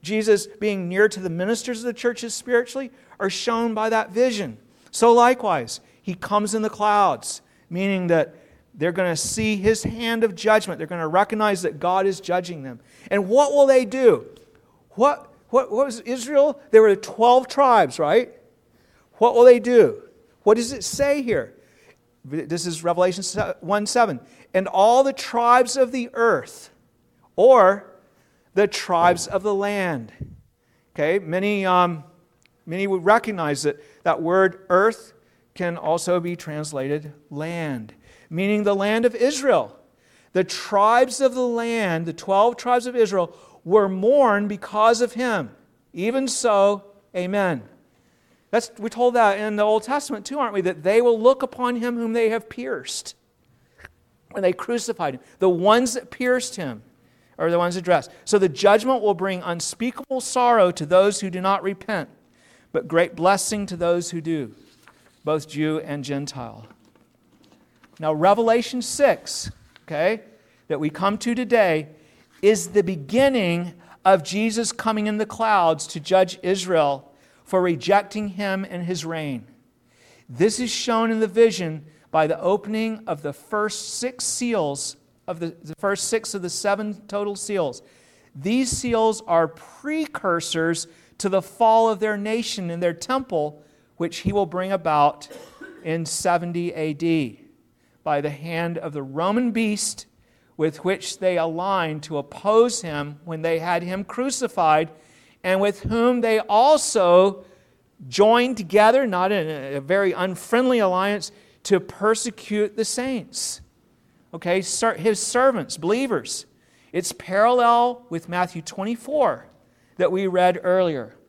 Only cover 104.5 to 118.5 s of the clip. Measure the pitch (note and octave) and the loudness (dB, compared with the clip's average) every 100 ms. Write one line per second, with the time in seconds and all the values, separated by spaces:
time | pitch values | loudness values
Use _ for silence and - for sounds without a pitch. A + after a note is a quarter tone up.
104.5 | - E3 D#3 D#3+ - _ _ _ _ F#3 | 0 2 2 2 -8 _ _ _ _ -2
105.5 | F#3+ G3+ G3+ - A3+ A#3+ B3 A#3 A3 - | 0 0 -2 -4 0 2 2 2 0 2
106.5 | G#3 C4 D4+ - A3+ F3+ F3+ F#3+ F#3+ - | 4 6 4 2 0 6 6 6 2 -16
107.5 | _ _ _ _ _ C3+ B2 G#3 A#3 B3 | _ _ _ _ _ -12 4 6 6 2
108.5 | A#3 F3 F#3+ G#3+ B3+ C4 F3+ F#3 G3+ D#3+ | -4 0 4 6 4 2 0 0 0 -4
109.5 | D#3 C3+ C#3 C#3 F#3+ G3 E3+ F#3 F3 - | -6 -8 -8 -2 0 2 0 -4 -6 -2
110.5 | A#3 B3+ B3 G3 F#3 G3 G#3 - - _ | 0 2 2 2 0 -2 -4 -8 -16 _
111.5 | _ - F#3+ F3+ - G#3 A3 A#3+ - - | _ 0 0 0 -4 -2 0 -4 -10 -8
112.5 | G#3 G#3 G#3 A3 - B3+ B3+ D#3+ - - | -4 -4 -4 -6 -4 -6 -6 -8 -10 -10
113.5 | - - _ _ _ _ _ _ E3 F3 | -10 -16 _ _ _ _ _ _ -10 -2
114.5 | F#3 F#3 - A3+ - F#3+ G#3 - A#3+ C4+ | -2 -2 -2 -2 0 -2 -2 -2 2 2
115.5 | A#3 C3+ - D#3+ A3 C4+ F#3 A2+ - - | 2 -4 -6 -2 -2 0 -4 -4 -12 -14
116.5 | _ _ _ _ - F3 - - F#3+ A3 | _ _ _ _ -8 -6 -10 -6 2 2
117.5 | B3 A#3+ A#3+ A#3+ B3 - E3 D#3+ F3 F3+ | 4 4 4 2 -2 -10 -10 -6 -4 -4